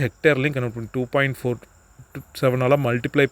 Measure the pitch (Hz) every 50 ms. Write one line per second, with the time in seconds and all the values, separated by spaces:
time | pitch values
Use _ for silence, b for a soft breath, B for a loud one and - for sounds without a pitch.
0 | 143 117 - _ - 156 147 131 131 151 147 131 123 120 110 120 113 104 - 127
1 | 127 120 - 139 139 135 131 - - 127 123 113 - _ _ _ _ _ _ _
2 | 127 _ - 147 - _ - - - 131 123 127 127 123 143 147 139 120 120 123
3 | 120 - - 143 143 131